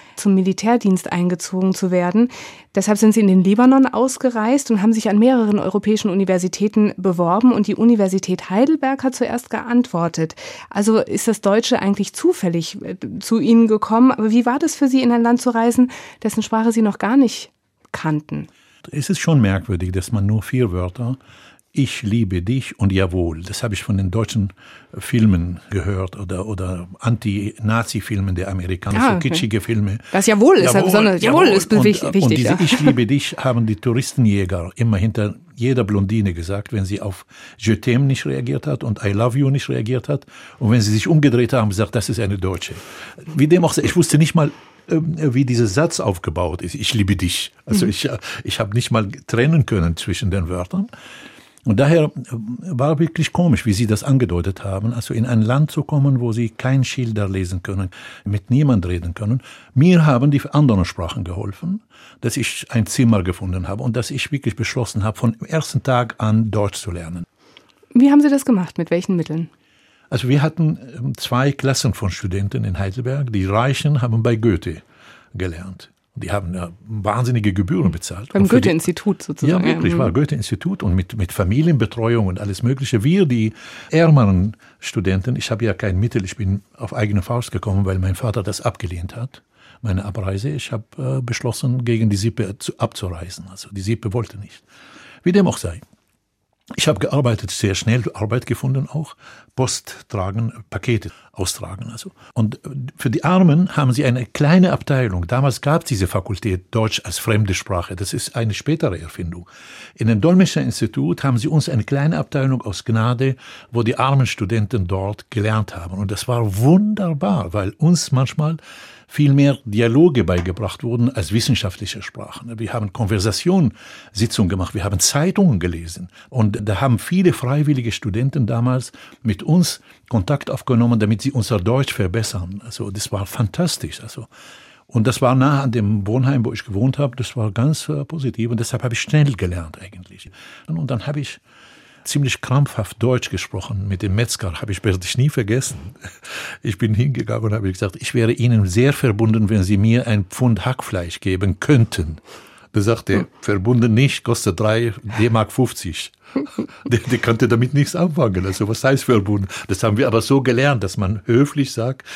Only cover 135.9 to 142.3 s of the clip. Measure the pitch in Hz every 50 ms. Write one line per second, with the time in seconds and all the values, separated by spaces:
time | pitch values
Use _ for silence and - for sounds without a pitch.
135.9 | 110 104 95 101 110 131 127 131 143 131 110 - - 104 - - 101 98 120 135
136.9 | 131 - 143 139 - - 117 - - 123 110 107 98 - 117 147 160 - - -
137.9 | 151 143 143 - 160 170 135 123 - - 110 117 120 110 117 - - 117 - 127
138.9 | 120 - - - - 151 147 143 120 95 98 90 90 90 82 80 - - - 95
139.9 | - 90 90 - 92 92 - - - - - - - - - - 156 165 151 127
140.9 | 135 110 - 143 147 151 139 - - - _ _ _ _ - - - - - -
141.9 | _ _ _ - - 143 143 127